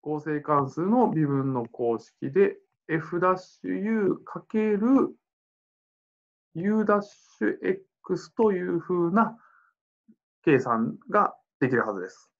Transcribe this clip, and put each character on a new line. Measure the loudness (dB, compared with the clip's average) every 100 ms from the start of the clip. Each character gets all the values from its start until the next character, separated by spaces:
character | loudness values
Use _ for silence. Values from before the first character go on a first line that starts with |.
合 | -6 -6
成 | -4 -6
関 | 0 0 0
数 | -4
の | 0 2 2
微 | 2 0
分 | 0 0
の | -2 -6
公 | -4 -2 -2
式 | -6 _ -2
で、 | 2 2 0 _ _ -6
エ | -6
フ | -4 0
ダ | 0
ッ | 0
シ | -6 _
ュ | -6
ユ | -4 -2 0 0
ー | -2
か | -8 -14 _
け | -2
る | 0 2 4 4 2 -6 _ _ _ _ _ _ _ _ _ _ _ _ _
ユ | -6 -2 0
ー |
ダ | 2 0
ッ |
シ | -2 _ _ _
ュ | -4 -2
エ | -4
ッ | -4 _ _
ク | -6 -6
ス | -6
と | 0 0
い | 2
う | -2 -4
ふ | -2 -2 2
う |
な | 2 0 -4 _ _ _ _ _ _ _ _ _ _
計 | 2 2
算 | 2 -2 -2 -6 -2
が | 0 0 -4 _ _
で | 0
き | 0
る | -2
は |
ず | -6
で | -10
す。 | -16 _